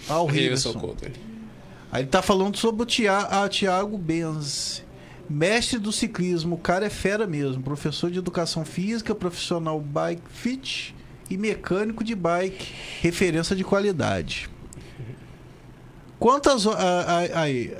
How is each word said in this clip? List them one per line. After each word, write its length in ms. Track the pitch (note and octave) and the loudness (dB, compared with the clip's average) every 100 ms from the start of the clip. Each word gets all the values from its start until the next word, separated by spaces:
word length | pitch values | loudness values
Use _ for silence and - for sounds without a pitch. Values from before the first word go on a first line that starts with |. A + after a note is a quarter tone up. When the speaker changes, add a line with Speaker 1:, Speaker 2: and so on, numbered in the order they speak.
| - | -2
Speaker 1:
Ah, 100 | D#3+ | 2
o 40 | D#3+ | 2
Speaker 2:
Riveson 440 | C#3+ C3 B2+ B2 | 4 2 2 -2
Speaker 1:
Riveson. 80 | A#2 | -4
Speaker 2:
Couto. 280 | - - - - - - - - - - - | -6 -8 -10 -10 -14 -14 -16 -16 -18 -18 -6
Speaker 1:
Aí 100 | B2+ | -4
ele 80 | C3+ | 2
tá 120 | F#3 | 4
falando 360 | G3 F#3+ G3 G3 | 4 4 2 2
sobre 260 | A3+ A3 | 0 2
o 20 | A#3 | 0
Tia-, 340 | - G#3 G3 | 2 4 4
a 280 | G3 G3 G3 | 2 2 2
Thiago 500 | - G3 F#3 G#3 G#3 | 2 2 2 2 -2
Benz. 840 | D#3+ E3 E3 D#3 C#3+ - - - - - - - - | 0 0 0 -4 -4 -4 -4 -6 -12 -18 -18 -12 -4
Mestre 500 | D3 F3 A#3 - A#3+ | 2 4 4 2 0
do 140 | G#3 | -2
ciclismo, 600 | - A3+ - F3+ E3+ E3 E3+ | 0 0 0 0 0 0 0
o 40 | |
cara 260 | - F#3 G#3 | 2 2 0
é 20 | |
fera 360 | - F#3+ G#3+ G#3 | 0 0 2 0
mesmo. 380 | D3 C#3 C3 | 0 0 -2
Professor 480 | C3+ C#3+ D#3 C#3 E3+ | -4 -2 -2 0 -2
de 80 | F3+ | 0
educação 460 | F3+ F3+ E3 E3 D3+ | -2 0 0 -2 -4
física, 500 | - G3 A3+ A3 G#3 | -2 -2 -2 -2 -2
profissional 640 | F3+ - - E3+ D#3+ D#3 | -2 -4 -2 -2 0 -2
bike 440 | D3 D#3 E3 E3+ - | -2 -2 -2 -2 -8
fit 640 | - A#3 C4 - - - - - - - | -6 -4 -4 -6 -6 -8 -12 -18 -14 -6
e 80 | F#3 | -2
mecânico 680 | G#3+ - - F3+ G#3+ A3 | -2 -2 0 0 0 -2
de 120 | A3 G#3+ | -4 0
bike. 520 | E3+ F3 F#3+ - - - - - | 2 2 0 -4 -12 -12 -12 0
Referência 540 | E3+ E3+ F3+ D#3+ E3 F#3+ | 2 4 4 4 2 0
de 80 | |
qualidade. 840 | F#3 G3 G#3 D#3 G#2+ F#2+ D#2 - - - - - - - A#2 - - - - - - - - - - - | 2 4 4 2 2 0 -2 -6 -8 -12 -16 -16 -14 -14 -12 -14 -16 -18 -20 -20 -20 -20 -20 -20 -16 2
Quantas 480 | A3+ C#4+ C#4+ B3+ G3+ | 6 8 6 6 4
ho-, 40 | - | 4
ah, 280 | F#3 F3+ F3 F3 F3 | 4 4 4 2 2
ah, 80 | E3+ | 2
aí, 320 | D3+ B2+ A2+ | 2 0 -2